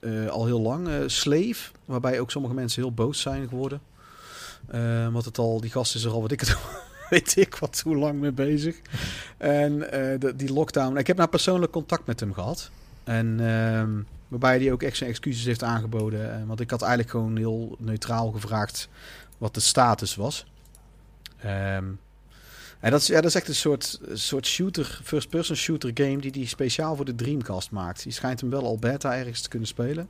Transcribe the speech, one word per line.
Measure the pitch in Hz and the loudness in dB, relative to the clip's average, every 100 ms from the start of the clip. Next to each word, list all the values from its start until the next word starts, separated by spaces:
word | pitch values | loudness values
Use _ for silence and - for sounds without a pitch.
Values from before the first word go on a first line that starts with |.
Eh, | 113 110 110 | -4 -2 -2
al | 80 117 | 0 2
heel | 120 | 2
lang. | 110 143 175 | 2 0 -2
Eh, | 147 139 | -2 0
Slave, | - - 151 208 233 - - | 0 4 4 2 -2 -8 -18
waarbij | - 127 127 127 | -6 -2 0 0
ook | 123 | -2
sommige | - 131 | -2 -2
mensen | 127 123 120 | -2 -2 -2
heel | 127 | -2
boos | 117 117 143 | 0 0 0
zijn | - 135 131 | -2 -4 -4
geworden. | 123 135 143 - - - - - - - - - | -4 -4 -6 -12 -20 -20 -20 -18 -16 -16 -16 -8
Eh, | 117 117 117 113 | -2 0 2 2
want | 117 | 0
het | 117 113 | -2 0
al, | 117 113 | 2 2
die | 113 | 0
gast | 131 120 | -2 -2
is | 117 | 0
er | 113 | 0
al, | 113 | 0
weet | 110 | 0
ik | - | 0
het, | 110 - - - | 2 0 -2 -12
<laughs> | - - - | -16 -18 4
weet | 175 - - | 4 6 4
ik | 196 | 4
wat, | - 147 - | 4 -4 -2
hoe | 160 160 | 0 2
lang | 147 147 | 2 2
mee | 143 | 0
bezig. | 135 139 151 156 165 - - - - - - | 2 2 2 0 -4 -8 -8 -6 -8 -12 -2
En, | 139 147 147 147 - | 2 4 4 2 -2
eh, | 135 135 135 | -2 0 2
de, | 135 131 | 0 0
die | 135 | 0
lockdown. | 135 156 - 131 139 | 2 2 2 2 2
Ik | 131 | 2
heb | 180 | 4
nou | 165 | 6
persoonlijk | 160 - 185 165 | 4 4 4 2
contact | 170 151 165 - | -2 -2 -4 -2
met | 117 | -4
hem | 104 | -2
gehad. | 92 92 165 - - - - | -4 -4 -6 -8 -16 -20 -16
En, | - 113 113 110 | -2 0 2 2
ehm, | 113 113 113 113 110 107 104 - - | 2 2 2 2 0 -2 -6 -12 -10
waarbij | 123 131 127 | 2 4 6
hij | 131 | 4
ook | 127 | 2
echt | 143 - | 0 -2
zijn | 127 | -4
excuses | 113 - 117 | -4 -2 -2
heeft | 120 117 | 0 0
aangeboden. | 120 117 110 113 107 107 110 | 2 0 0 0 0 -2 -4
Eh, | 110 110 | -6 -6
want | 110 | -4
ik | 120 | -4
had | 120 | -2
eigenlijk | 101 120 117 | 2 2 2
gewoon | 120 110 110 | 0 0 2
heel | 113 113 113 110 | 0 -2 -4 -8
neutraal | 113 110 - 117 113 | -4 -4 0 0 0
gevraagd | 110 104 107 104 - - - - - - - | -2 -2 0 0 -4 -10 -14 -20 -20 -20 -6
wat | 110 | -4
de | - | 2
status | - - 120 107 98 | 4 6 6 6 0
was. | - 107 - - - - - - - - - - - | -2 -4 -4 -10 -20 -20 -20 -20 -20 -20 -20 -20 -10
Ehm, | 104 98 98 98 95 98 - - - - - - - - | -6 -2 -2 -2 -4 -8 -14 -20 -20 -20 -20 -20 -20 -2
en | 110 | 4
dat | 143 | 4
is, | - | 6
ja, | |
dat | 170 | 6
is | 165 | 6
echt | 185 - | 2 0
een | |
soort, | 147 151 139 - - - | 0 2 2 0 -8 -8
soort | 107 - 135 - | -4 -2 -2 -2
shooter, | - 185 185 143 - | 0 0 0 -4 -6
first-person | - 151 - 165 165 160 | -2 -2 0 -2 -2 -2
shooter | - 156 127 | 0 0 -2
game | 117 139 139 | 0 2 2
die | 135 | -4
die | 135 123 | -6 -6
speciaal | - 135 - 156 147 | -2 0 0 -2 -2
voor | |
de | 135 | -4
Dreamcast | 120 120 147 117 92 - | -2 -2 -2 -2 -4 -4
maakt. | 101 90 90 | -6 -6 -8
Die | - | -8
schijnt | 113 131 123 | -6 -4 -2
hem | 131 | -2
wel | 139 | -2
al | 123 110 | -2 0
beta | 120 139 139 127 | 0 0 -2 -2
ergens | 123 117 | -4 -8
te | - | -6
kunnen | 123 110 | -6 -6
spelen. | - 123 151 180 | -4 -4 -4 -8